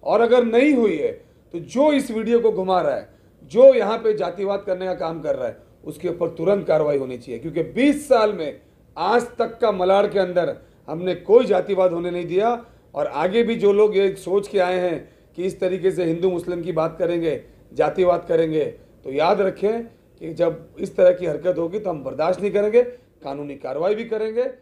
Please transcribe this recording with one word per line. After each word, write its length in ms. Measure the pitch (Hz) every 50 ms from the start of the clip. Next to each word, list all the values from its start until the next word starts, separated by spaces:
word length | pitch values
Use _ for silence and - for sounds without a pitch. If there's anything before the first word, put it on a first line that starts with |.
| -
और 160 | 139 170 214
अगर 240 | 233 226 233 254 233
नहीं 280 | 226 220 233 262 302 294
हुई 220 | 247 233 208 175
है 160 | 151 139 117 104 - - _ _ _ _ _ -
तो 40 | 170
जो 340 | 156 131 - 240 285 311 294
इस 180 | 277 - -
वीडियो 300 | 226 220 220 202 233 233
को 120 | 220 220 196
घुमा 280 | 170 185 190 185 180
रहा 160 | 170 147 131
है, 120 | 110 - - _ _ _ _ _ _ -
जो 300 | - - 214 262 269 262
यहाँ 240 | 240 208 196 220 233
पे 160 | 226 220 208
जातिवाद 480 | - 190 175 175 185 202 196 202 196 196
करने 200 | - 185 180 185
का 80 | 185 180
काम 240 | 180 190 165 165 165 143
कर 140 | 151 139
रहा 120 | 131 127 117
है, 180 | - - - _ _ _ -
उसके 240 | - 156 - - 180
ऊपर 200 | - - 175 165
तुरंत 380 | 160 - 165 180 202 202 165
कार्रवाई 320 | - 170 151 156 147 147 139
होनी 180 | 131 127 127 120
चाहिए। 200 | - - - -
क्योंकि 220 | - 165 151 170 160
बीस 440 | - - 196 254 294 285 285 - -
साल 240 | 269 233 214 214 202
में 280 | 180 160 143 131 - _ _ _ _ _ _ _
आज 300 | - 165 - 220 240 233 240 - -
तक 200 | 233 226 226 -
का 100 | - 220 202
मलाड 380 | 185 180 185 190 196 208 208 -
के 60 | 202
अंदर 380 | 190 180 180 175 170 147 123 - - _ _ _ _ -
हमने 260 | 151 165 180 185 180
कोई 300 | 170 - - 202 240 262
जातिवाद 460 | 190 202 185 175 - 202 185 190 185 170
होने 180 | 170 175 175
नहीं 160 | 175 175 175
दिया, 240 | 156 165 185 208 226 240 233 233 - - _ _ _ _
और 120 | 139 151
आगे 360 | 147 120 139 156 185 190 233 226
भी 120 | 202 233
जो 160 | 185 180 202 202
लोग 240 | 202 214 208 -
ये 180 | 190 196 190 190
सोच 320 | - - 175 180 202 196 -
के 100 | - 196
आए 200 | 180 180 185 185
हैं 280 | 180 180 165 - - - _ _ _ _ _ -
कि 60 | 175
इस 140 | 190 175 -
तरीके 300 | - 180 180 190 160 190
से 140 | 170 156 180
हिंदू 260 | 165 165 165 170 190
मुस्लिम 320 | 180 175 165 - 175 175 170
की 100 | 180 175
बात 240 | 160 156 165 160 -
करेंगे, 420 | 180 165 175 170 165 165 143 - - - - _ - _ -
जातिवाद 520 | 123 151 151 147 - 185 180 175 165 - -
करेंगे, 360 | 175 160 165 160 156 156 143
तो 480 | - - - - _ _ _ _ 135 131
याद 280 | 143 156 170 202 202
रखें 440 | 202 190 185 - 190 202 220 233 233
कि 480 | 233 - _ _ _ _ _ 170 160 165
जब 340 | - 170 170 165 - - - - -
इस 180 | 135 - -
तरह 160 | - 185 180 180
की 140 | 180 180
हरकत 320 | 170 151 143 147 180 180 160
होगी 200 | 170 165 175 214
तो 120 | 208 190
हम 120 | 170 151 131
बर्दाश्त 360 | 131 - - 156 170 185 170
नहीं 100 | 185 208 180
करेंगे, 300 | 202 202 208 214 240 247
कानूनी 760 | 240 - - _ _ _ _ - 143 139 143 147 143 139
कार्रवाई 380 | 139 - 131 131 147 160 190 214
भी 100 | 214 233
करेंगे 440 | 233 220 220 220 220 220 233 254 269 262 -